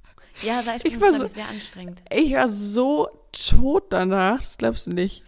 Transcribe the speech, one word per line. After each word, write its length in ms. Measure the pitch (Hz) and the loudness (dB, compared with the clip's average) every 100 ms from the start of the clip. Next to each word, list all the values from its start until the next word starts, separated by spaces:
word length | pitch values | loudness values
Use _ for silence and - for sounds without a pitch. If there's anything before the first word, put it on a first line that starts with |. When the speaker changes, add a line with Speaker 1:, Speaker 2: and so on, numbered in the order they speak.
| - - - - | -20 -20 -20 -10
Speaker 1:
Ja, 180 | 208 240 | -6 -4
Seilspringen 340 | 233 233 339 233 | -6 -6 -6 2
Speaker 2:
Ich 40 | |
war 80 | 403 | 2
Speaker 1:
ist, 80 | 285 | 2
Speaker 2:
so, 60 | |
Speaker 1:
glaub 40 | 262 | -2
ich, 40 | |
sehr 140 | - 214 | -8 -10
anstrengend. 540 | 214 - - 180 180 - | -12 -14 -16 -16 -16 -4
Speaker 2:
ich 220 | - 302 | 0 2
war 160 | 269 254 | 2 0
so 600 | 202 202 214 262 294 - - _ | -2 -4 -2 0 0 -4 -8 _
tot 540 | - - - 262 349 - | -10 6 8 8 2 0
danach, 480 | 190 185 196 190 254 | -2 0 0 0 -2
das 200 | - - | -6 -4
glaubst 280 | 226 226 - | -4 -4 -6
du 40 | |
nicht. 320 | 175 190 - | -4 -4 -6